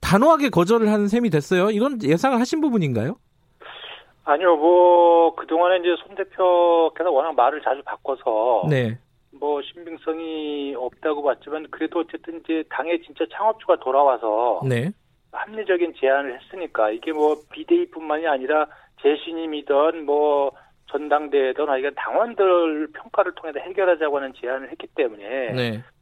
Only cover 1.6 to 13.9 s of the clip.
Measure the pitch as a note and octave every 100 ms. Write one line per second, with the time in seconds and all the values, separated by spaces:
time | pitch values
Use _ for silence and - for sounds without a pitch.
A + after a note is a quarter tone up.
1.6 | G3+ G#3 C4 B3 C#3 E3 C4 A#3+ B3 D#4+
2.6 | D4+ A3+ D#3 A2+ B2 A#3 _ _ _ _
3.6 | - - - - - _ - D3 F3+ D#3+
4.6 | D#3+ F3+ F3+ F3 E3+ E3+ E3 E3 - E3
5.6 | F3+ F#3 F3 E3 - G3 F#3+ - F#3 F3
6.6 | F3 E3+ D#3+ - F3 C#3 D#3+ C3+ A#2+ D3+
7.6 | B2 C3+ - - - C3 - A2 A#2+ A2+
8.6 | D3+ C3+ A#2 A#2 _ _ _ C#3 D3 C#3+
9.6 | C#3 E3+ E3+ E3 - D#3+ D#3+ D#3 D3+ D3
10.6 | C#3 B2+ B2 - D#3 D3 C#3+ - - D#3
11.6 | D3+ - D#3+ E3+ E3 E3 - E3 - D#3+
12.6 | D#3 - D#3+ E3+ E3+ - E3 - G#3+ A3
13.6 | - D#3+ C3